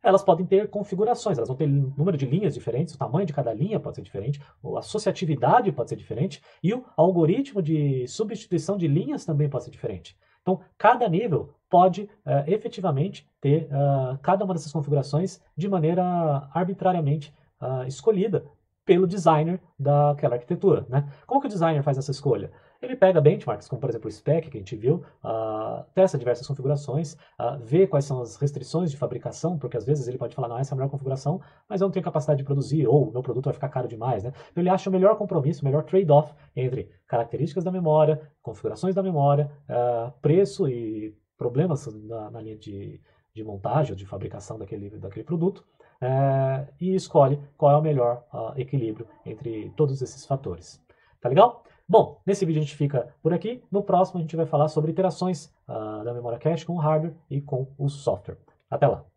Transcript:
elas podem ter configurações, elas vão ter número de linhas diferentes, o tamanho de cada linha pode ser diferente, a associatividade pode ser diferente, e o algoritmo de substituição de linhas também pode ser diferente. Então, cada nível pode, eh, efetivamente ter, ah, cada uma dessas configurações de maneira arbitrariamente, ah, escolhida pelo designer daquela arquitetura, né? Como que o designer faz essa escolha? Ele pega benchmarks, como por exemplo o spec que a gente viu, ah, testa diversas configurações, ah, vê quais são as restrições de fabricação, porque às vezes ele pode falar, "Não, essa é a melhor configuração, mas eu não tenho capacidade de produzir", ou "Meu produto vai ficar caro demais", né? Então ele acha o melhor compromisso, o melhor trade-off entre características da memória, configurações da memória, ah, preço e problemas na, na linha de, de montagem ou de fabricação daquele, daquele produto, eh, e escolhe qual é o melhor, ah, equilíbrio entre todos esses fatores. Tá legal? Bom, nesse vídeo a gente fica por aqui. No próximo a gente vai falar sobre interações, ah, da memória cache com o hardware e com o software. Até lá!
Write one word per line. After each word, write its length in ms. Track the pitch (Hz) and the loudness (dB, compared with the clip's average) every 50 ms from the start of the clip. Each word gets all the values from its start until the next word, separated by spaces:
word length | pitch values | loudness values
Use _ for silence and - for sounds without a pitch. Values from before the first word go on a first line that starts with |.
| - | 6
elas 180 | 226 190 190 | 6 4 6
podem 240 | - - 175 160 185 | 6 4 4 4 4
ter 240 | - 196 196 214 208 | 2 2 2 2 0
configurações, 680 | - 208 196 - 196 180 214 226 247 240 - 214 170 117 | -4 -6 -6 -4 -2 -2 0 0 0 0 0 -2 -2 -2
elas 100 | 113 - | -2 -4
vão 80 | 131 | -2
ter 100 | 131 160 | -2 0
número 480 | 143 139 143 135 131 - - 151 196 175 | 2 2 2 2 0 -2 0 0 0 0
de 120 | 139 139 | 0 0
linhas 260 | 120 139 185 214 156 - | 0 0 0 0 0 -2
diferentes, 400 | 120 - - - - 180 175 - | -4 -6 -4 -2 -2 -4 -4 -4
o 60 | - | -6
tamanho 260 | 127 107 123 180 202 | -6 -2 -2 -2 -2
de 80 | 160 143 | -2 -2
cada 180 | - 131 117 | -4 -4 -4
linha 280 | 110 104 147 208 220 165 | -2 -2 -2 -2 -2 -4
pode 160 | - - - | -6 -6 -12
ser 80 | - 98 | -12 -16
diferente, 360 | - - 98 101 131 147 - - - _ _ - | -12 -10 -8 -6 -6 -6 -6 -8 -20 _ _ -10
a 160 | - - - | -8 -8 -8
associatividade 920 | - - - 214 - 196 - - 190 156 151 - - 147 190 247 226 196 | -8 -6 -8 -2 -2 -2 -2 -2 -2 -2 -2 0 4 4 4 4 4 2
pode 180 | 143 139 117 - | -2 -2 -4 -6
ser 60 | 113 | -6
diferente, 440 | 98 - - 110 110 156 190 - - _ - - _ | -10 -8 -8 -2 -2 -2 -2 -4 -10 _ -20 -16 _
e 100 | - 170 | -2 -2
o 140 | 226 254 - - _ | -2 -2 -6 -8 _
algoritmo 680 | - 160 185 185 170 160 151 190 262 277 277 - 202 165 | 4 4 4 6 4 4 4 2 0 -2 -4 -4 -4 -2
de 440 | 147 160 151 147 143 135 131 123 | 0 0 0 0 0 0 -2 -4
substituição 680 | 127 - - 220 208 226 - - _ 180 160 - - 202 | -6 -4 -6 -6 -6 -6 -10 -6 _ -4 -4 -2 -2 -2
de 100 | 202 170 | -2 0
linhas 380 | 151 139 165 - 277 302 - - | 2 2 2 0 -2 -6 -6 -4
também 240 | - 156 143 151 143 | -2 0 0 0 0
pode 140 | 143 123 - | -2 -6 -8
ser 80 | - | -10
diferente. 440 | - - - - 95 87 - - _ _ _ _ _ _ | -16 -10 -10 -8 -8 -8 -12 -18 _ _ _ _ _ _
Então, 200 | _ 180 190 185 - _ _ | _ -2 -2 -2 -4 _ _
cada 320 | _ - 208 247 240 240 202 | _ 4 4 4 6 2 0
nível 440 | 160 185 233 220 151 - - - - _ _ _ | 0 0 0 0 -2 -2 -2 -6 -16 _ _ _
pode, 400 | - 175 180 185 175 196 208 - - _ _ | 6 6 6 6 4 0 -8 -12 -16 _ _
eh, 200 | 139 139 143 139 | -2 -2 -2 0
efetivamente 800 | 151 190 220 - - - - 185 180 139 135 160 202 - - _ _ _ _ | 0 -2 -2 -2 -8 -8 -4 -2 -2 0 0 -2 -4 -4 -12 _ _ _ _
ter, 260 | - 139 147 160 160 143 | 2 2 2 2 2 -2
ah, 460 | 143 139 143 143 139 135 131 127 135 139 - | -2 0 2 2 2 0 0 -2 -6 -4 0
cada 220 | - 185 196 208 | 0 2 2 2
uma 80 | 185 180 | -2 -2
dessas 180 | 160 - - | -4 -6 -6
configurações 720 | - 160 143 139 147 143 135 - 143 151 185 190 - _ _ _ _ | -6 -6 -2 0 0 0 0 0 -2 -2 -2 -2 -6 _ _ _ _
de 120 | - 170 | -6 -4
maneira 360 | 202 196 180 151 160 175 185 180 180 180 175 165 156 143 135 - - - | 0 0 2 2 2 2 2 0 0 0 0 0 0 0 -2 -4 -4 -4
arbitrariamente, 840 | 165 180 180 196 - - 185 185 175 151 139 147 147 143 - _ _ _ _ _ _ | -2 -2 -2 -4 0 0 2 2 2 0 0 0 -2 -4 -12 _ _ _ _ _ _
ah, 240 | 123 123 131 131 127 | -8 -6 -6 -6 -6
escolhida 600 | 131 139 - - 220 214 180 196 226 180 - - - _ _ _ _ _ _ _ | -8 -10 -2 0 2 2 2 0 0 -2 -4 -4 -6 _ _ _ _ _ _ _
pelo 200 | - 180 180 190 | 4 6 6 6
designer 560 | 175 185 202 160 165 160 151 156 165 180 180 _ _ _ | 2 0 4 4 6 6 6 4 0 -2 -4 _ _ _
daquela 580 | - 135 139 143 143 147 147 147 143 - 135 120 | -2 2 4 4 6 6 4 2 2 0 0 0
arquitetura, 520 | 120 - - 180 175 - 196 147 - - - | -2 -2 -4 -4 2 4 4 4 4 2 -2
né? 180 | 123 139 143 - - - _ | -2 -2 -2 -2 -10 -18 _
Como 120 | - 262 277 | 0 0 0
que 40 | 269 | 0
o 40 | 262 | 0
designer 340 | 208 180 165 165 160 143 139 | -2 0 0 2 2 0 0
faz 140 | 151 135 | 0 -2
essa 120 | 135 - - | -2 -4 -6
escolha? 420 | 131 - - 143 117 98 95 - - - _ _ _ _ | -8 -4 0 0 0 0 -2 -10 -14 -20 _ _ _ _
Ele 140 | - 254 254 | -10 -10 2
pega 260 | - 196 185 185 160 | 4 4 6 6 8
benchmarks, 460 | 139 147 190 214 - - 107 104 - | 6 6 4 4 -2 -6 -6 -6 -6
como 120 | - - - | -10 -10 -6
por 100 | - 120 | -4 -6
exemplo 180 | 110 113 - | -6 -6 -8
o 40 | 110 | -10
spec 380 | - - _ 143 151 165 160 - | -12 -6 _ 0 0 0 0 -6
que 80 | - | -14
a 20 | 110 | -14
gente 140 | 98 - 117 | -12 -12 -12
viu, 280 | 104 107 127 160 180 - - _ _ - | -4 0 0 0 0 -2 -12 _ _ -8
ah, 640 | 117 113 110 110 110 110 107 110 113 113 - - _ _ | -6 -4 -4 -4 -4 -6 -6 -6 -6 -8 -10 -12 _ _
testa 240 | 190 190 185 - | 4 4 4 2
diversas 300 | 139 120 123 120 - - | -2 0 0 -2 -2 -2
configurações, 680 | - 139 - 127 139 147 139 - 127 123 151 170 - - - - _ _ | -8 -8 -4 0 -2 -2 -2 -2 -4 -4 -4 -4 -4 -10 -18 -20 _ _
ah, 220 | - 117 120 - 127 | -4 -4 -4 -4 -6
vê 240 | 117 110 135 175 196 | -6 0 4 4 4
quais 200 | 190 - 143 139 | 4 4 0 0
são 140 | - 139 127 | 0 -4 -6
as 180 | 123 113 - | -6 -8 -6
restrições 520 | - 143 143 143 135 - - - - 185 160 | -2 -2 -2 -2 -4 -10 -4 -2 -2 -2 -2
de 80 | 139 | -2
fabricação, 640 | - 123 117 - 117 - 120 - - - 165 180 151 | -4 -6 -6 -6 -6 -8 -8 -8 -4 -4 -4 -4 -2
porque 180 | - 127 - | -6 -4 -6
às 80 | 117 98 | -4 0
vezes 220 | 123 147 147 123 | 0 0 0 0
ele 100 | 117 127 | -6 -6
pode 160 | 131 120 117 - | -6 -8 -8 -6
falar, 140 | - 127 | -6 -6
"Não, 100 | 117 117 | -6 -4
essa 160 | 120 135 - 139 | -4 -4 -4 -2
é 20 | |
a 20 | |
melhor 120 | 131 135 139 | -4 -4 -4
configuração, 500 | 143 - - 143 135 135 - 147 151 139 - - _ _ _ | -4 -6 -4 -4 -6 -4 -2 -4 -4 -4 -6 -14 _ _ _
mas 140 | _ 208 185 | _ -2 0
eu 40 | 196 | 0
não 60 | 196 | 0
tenho 120 | - 190 160 | 0 -2 -4
capacidade 360 | 175 - 156 139 - 147 135 | -2 -2 -2 0 2 0 0
de 40 | 135 | 0
produzir", 440 | 139 139 139 127 107 139 160 139 | -2 -2 -2 0 0 0 0 4
ou 240 | 110 127 147 127 110 | 6 6 4 4 2
"Meu 100 | 113 123 | -2 -6
produto 240 | 123 - 113 120 139 | -6 -4 -6 -4 -2
vai 80 | 139 120 | -4 -4
ficar 160 | - - 135 | -4 -8 -6
caro 180 | - 131 123 | -4 -4 -6
demais", 360 | 113 117 107 113 131 123 101 95 | -6 -8 -4 -2 -2 -2 -2 -4
né? 100 | 123 139 - - - | -8 -12 -14 -20 -10
Então 140 | _ 170 175 | _ -2 2
ele 60 | 180 | 2
acha 200 | 190 190 - 196 | 2 2 0 0
o 40 | 185 | 0
melhor 240 | 185 185 208 220 | 4 6 4 4
compromisso, 440 | 220 214 185 190 160 127 143 175 - | 4 0 -2 -2 0 0 0 -2 -2
o 40 | 143 | -2
melhor 180 | 135 131 156 156 | 0 0 0 -2
trade-off 500 | - 185 190 196 151 147 147 151 - - _ - _ _ | 2 2 2 6 8 6 6 6 2 -10 _ -20 _ _
entre 340 | 135 127 123 127 113 95 - _ _ _ | -4 -4 -4 -4 -6 -8 -10 _ _ _
características 580 | _ - 117 117 - - - 147 170 - 190 165 | _ -2 -2 -2 -2 -4 -4 -4 -4 -4 -4 -4
da 80 | 185 | -2
memória, 500 | 185 185 175 156 151 156 151 147 156 147 - - _ _ | -4 -2 2 4 6 6 6 4 4 0 -4 -16 _ _
configurações 540 | _ 120 107 - - 110 107 - - 190 185 | _ -14 -14 -8 -8 -8 -6 -2 -2 0 0
da 80 | 196 190 | 0 -2
memória, 480 | 190 175 147 139 143 143 143 147 143 - - _ | 0 0 2 4 4 4 4 2 -2 -6 -16 _
ah, 460 | - 120 120 120 120 120 117 117 127 - _ | -6 -2 0 0 0 0 -2 -4 -6 -10 _
preço 480 | - 147 156 185 202 190 - - 190 | 2 4 4 4 4 2 0 -2 -2
e 480 | 139 127 120 117 107 110 107 107 107 107 _ _ _ _ | -2 -2 -4 -6 -6 -8 -8 -10 -12 -14 _ _ _ _
problemas 480 | _ - 120 113 135 170 185 151 - - 113 107 107 107 | _ -6 -4 0 0 0 0 -2 -4 -6 -12 -14 -14 -14
na, 260 | 107 113 110 107 107 | -12 -12 -12 -12 -12
na 100 | 113 113 | -14 -14
linha 160 | 110 110 110 | -14 -14 -16
de, 420 | 104 - 107 101 98 101 101 98 95 _ _ _ _ _ _ _ | -16 -14 -14 -14 -12 -12 -14 -16 -18 _ _ _ _ _ _ _
de 100 | 110 107 | -14 -12
montagem 480 | 110 101 98 95 107 117 151 151 110 | -12 -12 -8 -6 -2 0 0 0 0
ou 60 | 98 | -4
de 80 | 92 98 | -12 -12
fabricação 520 | - - - - 101 - 104 - - 113 | -12 -12 -12 -10 -12 -12 -14 -14 -14 -12
daquele, 320 | 110 104 - 117 104 101 101 110 | -12 -10 -12 -10 -12 -12 -12 -14
daquele 260 | 104 98 95 - 110 110 | -14 -14 -12 -12 -14 -8
produto, 420 | - 170 165 165 190 196 - _ _ _ _ _ _ _ _ | -6 -4 0 0 -2 -2 -4 _ _ _ _ _ _ _ _
eh, 680 | 127 127 131 135 139 139 135 135 135 131 135 135 135 - - _ | -4 -2 0 2 2 2 2 2 0 0 -2 -4 -6 -10 -12 _
e 140 | 175 185 190 | -4 -2 -2
escolhe 440 | 185 - - - 156 139 131 143 143 - - _ | -2 -4 2 6 6 6 6 4 -2 -6 -16 _
qual 140 | _ 156 143 | _ 4 6
é 60 | 143 | 6
o 40 | 151 | 6
melhor, 440 | 156 156 147 127 120 120 120 120 - _ - | 4 2 0 2 2 0 0 -4 -8 _ -10
ah, 200 | 120 113 110 - | -8 -8 -8 -6
equilíbrio 500 | 135 120 - - 135 113 113 107 107 113 - - _ _ | -8 -8 -4 -2 -2 -2 -2 -6 -8 -12 -18 -18 _ _
entre 440 | 117 113 - - 117 113 107 104 98 - | -16 -14 -10 -10 -8 -8 -8 -10 -12 0
todos 240 | - 156 135 131 131 | 0 0 0 2 -4
esses 240 | 127 117 - - - | -6 -10 -10 -18 -6
fatores. 560 | - 135 135 - 101 87 85 - - - _ _ _ _ _ _ _ _ _ | -6 -6 -6 -4 -8 -10 -10 -14 -20 -20 _ _ _ _ _ _ _ _ _
Tá 80 | - 123 | -4 2
legal? 340 | 135 170 220 247 - - _ _ _ _ _ | 8 8 8 8 6 -4 _ _ _ _ _
Bom, 340 | - 185 214 - - - _ _ | 4 6 6 6 4 -4 _ _
nesse 200 | - 202 196 190 | -2 0 0 0
vídeo 140 | 160 160 151 | 0 2 0
a 40 | 151 | 0
gente 120 | 143 - | -2 -2
fica 320 | - 147 139 143 131 - - _ _ _ | -2 -2 0 0 -2 -4 -4 _ _ _
por 100 | 160 175 | 0 0
aqui. 300 | 165 170 220 247 254 _ _ | 0 -2 -4 -8 -8 _ _
No 100 | 180 202 | -2 -2
próximo 380 | 202 - 180 175 285 277 - 180 | 0 2 4 4 4 2 0 -6
a 20 | |
gente 140 | 156 156 - | -6 -4 -2
vai 100 | 160 165 | -4 -2
falar 220 | - - 143 151 | 0 2 2 2
sobre 240 | 151 - 156 151 160 | 2 2 0 0 0
interações, 600 | 156 - 190 185 - - 180 185 180 147 - _ _ _ _ | 0 0 0 0 0 -2 -2 -2 -2 -4 -8 _ _ _ _
ah, 380 | - 120 110 107 107 107 107 110 | -12 -10 -8 -8 -8 -10 -8 -8
da 100 | 120 120 | -8 -8
memória 240 | 120 120 120 117 | -6 -6 -6 -8
cache 280 | 117 - 156 170 160 - | -2 -2 -2 -2 -2 -4
com 80 | - 170 | -6 -4
o 40 | |
hardware 380 | 175 151 151 156 156 160 170 160 - _ _ | 0 0 2 2 2 0 -2 -8 -10 _ _
e 120 | 139 143 | -6 -6
com 260 | 143 - 139 127 135 - - | -4 -4 -4 -4 -4 -6 -6
o 100 | - 143 | -4 -4
software. 500 | 139 - - - 160 - - - - - - _ _ _ _ _ _ | -4 -4 -2 -4 -4 -4 -4 -8 -16 -16 -16 _ _ _ _ _ _
Até 160 | 131 135 147 | 0 2 2
lá! 200 | 131 95 - - _ _ | 2 2 0 -8 _ _